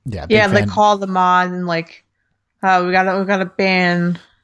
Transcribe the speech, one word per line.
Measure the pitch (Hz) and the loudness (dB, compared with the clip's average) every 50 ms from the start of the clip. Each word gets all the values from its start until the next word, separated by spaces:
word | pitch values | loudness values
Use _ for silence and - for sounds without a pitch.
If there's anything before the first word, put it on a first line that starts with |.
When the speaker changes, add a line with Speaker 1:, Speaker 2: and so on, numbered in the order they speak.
| - | -14
Speaker 1:
yeah, | 123 107 - - | -12 -12 -8 -4
big | - 214 | 0 0
Speaker 2:
Yeah, | 214 208 | 2 2
they | 196 196 208 | 2 2 0
Speaker 1:
fan. | 208 202 | 0 0
Speaker 2:
call | 196 214 208 208 208 | 0 2 2 2 2
the | 196 196 | 0 -2
mod | 190 185 185 185 180 180 180 180 180 | -4 -2 0 2 2 2 2 0 -2
and, | 180 180 180 | -4 -6 -6
like, | 175 165 165 165 - - - _ _ _ _ _ _ _ _ _ _ _ _ - | -4 -4 -6 -6 -10 -16 -20 _ _ _ _ _ _ _ _ _ _ _ _ 0
"Oh, | 190 185 180 180 | 2 2 2 2
we | 180 | 0
gotta, | 180 185 185 190 185 196 | 0 0 0 0 0 -2
we | 190 | -2
gotta | 190 202 190 190 | -2 -2 -2 -4
ban | 180 - - 196 190 185 185 180 175 175 175 175 175 175 - - _ _ _ | -4 -4 -2 -2 0 2 2 2 0 0 0 0 -2 -4 -6 -10 _ _ _